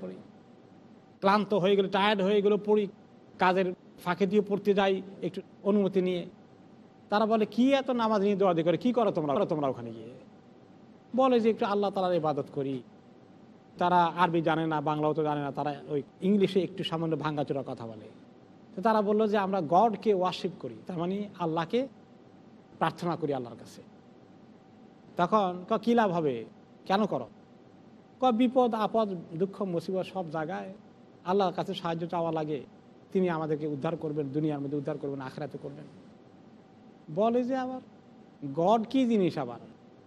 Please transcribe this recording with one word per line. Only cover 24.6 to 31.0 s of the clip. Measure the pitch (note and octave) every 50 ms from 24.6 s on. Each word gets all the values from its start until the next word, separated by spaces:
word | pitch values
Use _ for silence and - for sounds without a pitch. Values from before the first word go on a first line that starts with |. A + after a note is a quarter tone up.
| - - - - - - - - - - -
তখন | - F3 E3+ G#3+ A3 G3+ F3+ F3 F3+ F3+ -
ক, | A3+ G#3+
"কি | G#3+ A#3 A#3+
লাভ | A#3 A3 G3+ E3+
হবে, | F3 D#3+ C#3+ B2+ A#2 A2 - - - - - - - -
কেন | - F#3 G#3 A3
করো?" | F3 E3+ C#3 A#2+ - - - - - - - - - - - - - - - - - - -
ক, | C4 B3+
"বিপদ | A#3+ G#3+ B3+ A#3+ B3+ C4 B3 A#3+ G#3+
আপদ, | A3+ G#3+ F#3+ - A3+ A3 G3+ F#3+ E3+ D#3+ - E3+
দুঃখ | D#3+ F#3 G3 G3 - G#3
মুসিবত | F#3+ F3 E3+ E3+ G#3 F#3+ F#3 F3
সব | - - F#3+ F#3 D#3+
জায়গায় | D3 D#3+ D#3 D3+ F#3 G3+ G3 F#3+ G3 - - - - -